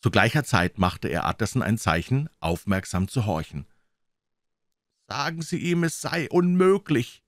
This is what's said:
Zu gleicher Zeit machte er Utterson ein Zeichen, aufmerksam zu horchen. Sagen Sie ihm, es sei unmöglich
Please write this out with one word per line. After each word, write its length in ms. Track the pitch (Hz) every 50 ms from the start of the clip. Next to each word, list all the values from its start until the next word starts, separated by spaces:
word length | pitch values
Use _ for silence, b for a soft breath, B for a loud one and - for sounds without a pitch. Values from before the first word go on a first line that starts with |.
Zu 80 | - 113
gleicher 340 | 87 110 98 117 - 156 139
Zeit 340 | - - 101 85 90 -
machte 300 | - 92 90 - - - -
er 180 | 67 82 -
Utterson 340 | - 85 - 113 101 - -
ein 160 | - - 107
Zeichen, 520 | 113 - 101 80 85 85 - 131 135 143 160 _ _
aufmerksam 680 | - 80 85 87 - - 98 95 92 - - 87 92
zu 180 | 98 - 131 110
horchen. 420 | 104 95 80 80 - - 73 - _ _ _ _ _ _ _ _ _ _ _ _ _ _ _ _ _ _ _ _ _ _ _ _ _ _ _ _
Sagen 340 | _ - 123 143 156 165 160
Sie 160 | 165 - -
ihm, 260 | 165 - 170 175 170 170
es 180 | 165 - -
sei 280 | - 147 - 170 160 -
unmöglich 960 | - 175 175 180 180 180 185 185 190 196 - - 156 135 127 - - - _